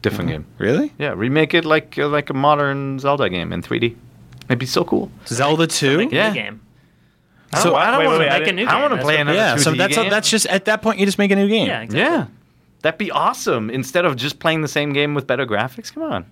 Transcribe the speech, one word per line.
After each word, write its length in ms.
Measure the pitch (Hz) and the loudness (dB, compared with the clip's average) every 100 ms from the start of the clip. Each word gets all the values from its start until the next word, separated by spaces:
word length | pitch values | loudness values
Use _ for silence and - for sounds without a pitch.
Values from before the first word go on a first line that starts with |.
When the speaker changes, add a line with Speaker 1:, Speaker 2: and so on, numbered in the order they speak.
Speaker 1:
Different 280 | 104 98 85 | -2 -2 -4
Speaker 2:
Mm-hmm. 140 | 78 | -6
Speaker 1:
game. 20 | 78 - | -12 -4
Speaker 2:
Really? 340 | 101 151 294 - | -2 0 -2 -4
Speaker 1:
Yeah, 160 | 143 | -6
remake 400 | 92 117 147 156 | -4 0 0 2
it 120 | 170 160 | 0 2
like, 320 | 156 156 - | 0 0 -4
uh, 100 | 147 | -2
like 220 | 147 143 | -2 -2
a 40 | |
modern 680 | 139 143 147 143 139 139 135 | 0 2 2 0 -2 -6 -4
Zelda 280 | 139 143 104 | -2 0 0
game 220 | 90 85 | -2 -4
in 100 | 87 | -6
three 180 | - 117 | -4 -2
D. 180 | 117 - - - - - - | -2 -4 -20 -20 -20 -20 -4
It'd 120 | 123 | -4
be 80 | 127 | 0
so 200 | 185 170 | -2 0
cool. 260 | - 202 - - | -2 -2 -12 -8
Speaker 2:
Zelda 400 | 117 143 160 165 | -2 0 2 0
two? 300 | - 147 147 | 2 2 2
Speaker 3:
Make 140 | 254 | 2
a 20 | 143 | 0
new 20 | |
Speaker 1:
Yeah. 140 | 214 | 0
Speaker 3:
game. 280 | 180 104 107 - _ _ _ _ _ _ _ _ | -2 -8 -12 -20 _ _ _ _ _ _ _ _
Speaker 1:
I 40 | 151 | 0
don't, 60 | |
Speaker 2:
So 120 | 180 151 | 2 4
Speaker 1:
I 160 | 190 | 4
don't 80 | 262 | 4
Speaker 4:
Wait, 60 | 277 | 2
wait, 20 | |
Speaker 1:
wanna 60 | 160 | 2
Speaker 4:
wait, 100 | 147 | 2
I 40 | |
Speaker 3:
Make 80 | 139 | 2
a 40 | 156 | 0
Speaker 4:
didn't 100 | 180 | 0
Speaker 3:
new 100 | 233 | 0
Speaker 1:
I 40 | |
Speaker 3:
game. 100 | 190 | 2
Speaker 1:
wanna 140 | 285 196 | 2 0
Speaker 3:
That's 80 | 139 | 2
Speaker 1:
play 80 | 151 | 2
Speaker 3:
what 60 | |
Speaker 1:
another 140 | 143 180 | 2 2
Speaker 2:
Yeah, 180 | 208 127 | 2 2
so 140 | 151 | 2
Speaker 1:
two 0 | |
D 60 | 151 | 2
Speaker 2:
that's, 160 | 190 151 | 2 2
Speaker 1:
game. 120 | 196 | 0
Speaker 2:
that's 200 | 208 208 | 0 0
just, 160 | 220 - | 0 0
at 200 | 190 190 | 0 0
that 160 | 214 | 0
point, 180 | 220 190 | 0 0
you 60 | 202 | 0
just 120 | 190 | 2
make 140 | 202 | 2
a 40 | 196 | 2
new 140 | 202 | 2
game. 180 | 220 135 | 2 0
Speaker 3:
Yeah, 140 | 117 | -2
exactly. 180 | 113 120 | -2 0
Speaker 1:
Yeah. 260 | 262 330 123 - _ _ _ _ | 2 0 -2 -10 _ _ _ _
That'd 140 | 151 160 | -2 -2
be 140 | 196 | -2
awesome. 580 | 143 180 254 - 127 110 | 0 0 0 -2 -2 -2
Instead 360 | 131 127 175 175 | -6 -2 0 0
of 100 | 127 | -2
just 240 | 139 - | -6 -2
playing 220 | 170 160 | -2 0
the 80 | 151 | -2
same 240 | 151 147 | -2 -2
game 220 | 139 147 147 | 0 0 -2
with 120 | 135 | -2
better 180 | 127 123 | -2 0
graphics, 480 | 104 127 - - | 0 -2 -6 -14
come 100 | 294 | -10
on. 220 | 320 98 92 | -6 -6 -10